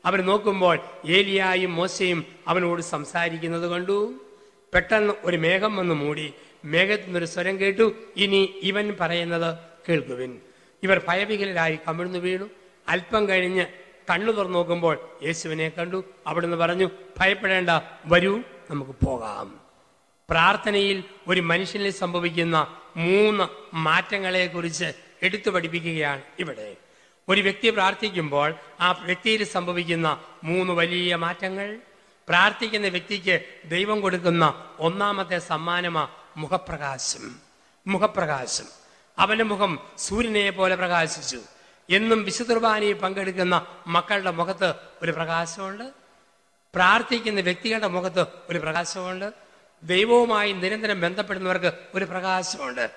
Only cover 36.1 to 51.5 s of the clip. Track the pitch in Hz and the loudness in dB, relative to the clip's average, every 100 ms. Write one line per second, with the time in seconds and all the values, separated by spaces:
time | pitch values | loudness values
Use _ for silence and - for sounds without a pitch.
36.1 | - - 156 151 180 - 156 143 131 - | -8 -18 -12 -4 -4 -4 -8 -8 -6 -6
37.1 | - 107 127 _ _ _ _ 185 196 196 | -6 -10 -16 _ _ _ _ -4 2 2
38.1 | 196 160 139 120 - - - - _ _ | 2 -2 -2 -4 -8 -8 -20 -20 _ _
39.1 | - 190 214 220 202 202 151 - - - | 0 2 2 0 0 0 -2 -8 -10 -4
40.1 | 202 233 214 202 185 185 185 185 175 160 | -2 0 0 0 0 0 2 0 0 0
41.1 | 160 135 127 104 - - _ - 190 220 | -4 -8 -10 -14 -20 -20 _ 0 2 4
42.1 | 220 196 - 240 226 226 214 208 202 190 | 2 2 -4 0 2 2 2 0 0 -2
43.1 | 190 190 185 180 175 170 - - 170 175 | -2 -4 0 2 2 0 -14 0 0 2
44.1 | 202 190 165 170 185 185 147 - - 170 | -2 0 -2 -4 0 -2 -2 -12 -6 -4
45.1 | 160 160 165 170 202 190 202 254 - _ | -4 -2 -2 -4 -8 -10 -10 -14 -18 _
46.1 | _ _ _ _ _ _ 180 185 220 - | _ _ _ _ _ _ 4 6 6 4
47.1 | 240 214 202 180 180 226 220 208 180 185 | -2 0 0 0 -2 -2 0 0 -2 0
48.1 | 175 160 - - 170 156 160 170 190 180 | 0 0 -4 -6 -4 -2 -2 -4 -6 -8
49.1 | 185 202 - - _ _ _ 160 185 220 | -8 -8 -12 -20 _ _ _ 0 2 6
50.1 | 240 240 214 208 190 185 214 214 196 170 | 6 6 2 2 0 -2 -2 -2 0 0
51.1 | 190 202 190 185 | -2 -4 -2 0